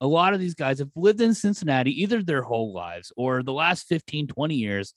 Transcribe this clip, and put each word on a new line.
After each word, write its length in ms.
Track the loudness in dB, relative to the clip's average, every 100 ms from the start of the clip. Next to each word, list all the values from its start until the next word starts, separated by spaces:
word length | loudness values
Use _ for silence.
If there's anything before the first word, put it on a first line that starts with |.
a 60 | 2
lot 280 | 4 4
of 60 | 2
these 140 | -2
guys 260 | -2 -2 -2
have 100 | -6
lived 260 | 2 4 4
in 120 | 4
Cincinnati 680 | 2 0 0 0 2 2 0
either 200 | 0 0
their 200 | 0 -2
whole 300 | 0 -2 -2
lives 400 | -6 -10 -12 -12 -4
or 260 | -2 -2
the 100 | -2
last 360 | -2 0 0 -2
fifteen, 380 | -4 -4 -6 -6
twenty 280 | -4 -2
years. 400 | -2 -2 -2 -4